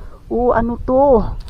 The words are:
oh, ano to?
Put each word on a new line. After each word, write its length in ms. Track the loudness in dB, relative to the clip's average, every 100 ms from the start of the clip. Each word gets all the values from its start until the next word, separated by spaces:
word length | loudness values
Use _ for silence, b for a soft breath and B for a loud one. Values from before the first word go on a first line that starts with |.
| B B -8
oh, 240 | -2 0 0
ano 240 | 0 -4 -2
to? 480 | 2 4 4 2 -6